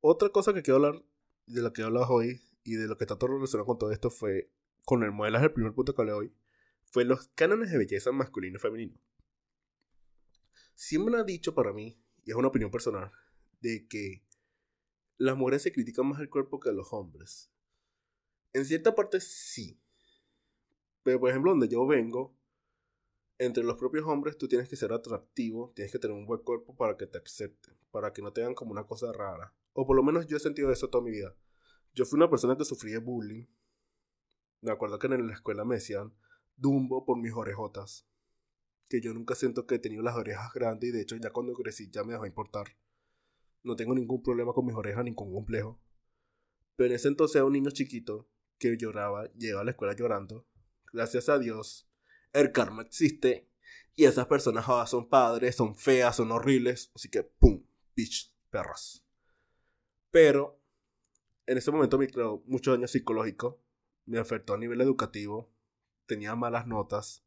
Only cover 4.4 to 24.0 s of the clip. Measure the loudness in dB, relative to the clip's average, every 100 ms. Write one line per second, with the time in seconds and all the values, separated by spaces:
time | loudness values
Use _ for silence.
4.4 | -6 _ _ _ 0 0 0 0 0 2
5.4 | 2 2 -4 -2 -2 0 -2 -2 -8 _
6.4 | _ _ _ _ _ 0 2 2 -2 0
7.4 | 2 2 0 0 0 -2 -2 -2 -4 -6
8.4 | -10 -6 -8 -6 -12 -14 _ _ _ _
9.4 | _ _ _ _ _ _ _ _ _ _
10.4 | _ _ _ _ -4 0 2 0 0 -4
11.4 | -2 0 0 -2 -12 -16 _ _ -6 0
12.4 | 2 2 -2 -4 -4 -6 -8 _ _ _
13.4 | _ _ -6 -6 -8 -10 -10 -12 _ _
14.4 | _ _ _ _ _ _ _ _ 0 2
15.4 | 0 0 0 -2 -4 -2 -2 -2 -4 -4
16.4 | -4 -4 -4 -4 -6 -10 -12 -18 -20 -20
17.4 | -20 _ _ _ _ _ _ _ _ _
18.4 | _ -4 0 2 2 2 0 0 -4 -12
19.4 | -10 -10 -12 -16 _ _ _ _ _ _
20.4 | _ _ _ _ _ _ 0 2 2 2
21.4 | 4 4 2 2 2 2 2 -4 -8 _
22.4 | _ _ _ _ _ _ _ _ _ _
23.4 | -2 0 -2 -2 -2 -4